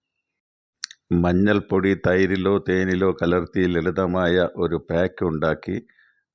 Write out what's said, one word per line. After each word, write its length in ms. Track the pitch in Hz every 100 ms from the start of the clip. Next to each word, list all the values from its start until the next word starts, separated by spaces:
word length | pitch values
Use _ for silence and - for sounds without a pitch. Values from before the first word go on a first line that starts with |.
| _ _ _ _ _ _ _ _ - - - 87
മഞ്ഞൾപ്പൊടി 720 | 87 90 104 101 - 95 98 90
തൈരിലോ 540 | 90 92 92 95 95 101
തേനിലോ 500 | 95 92 92 90 95
കലർത്തി 500 | 85 87 90 82 101 92
ലളിതമായ 680 | 85 87 87 90 92 87 90 85 -
ഒരു 200 | 85 82 -
പാക്ക് 380 | 85 92 - 90
ഉണ്ടാക്കി 520 | 78 80 78 - 92 - _ _ _ _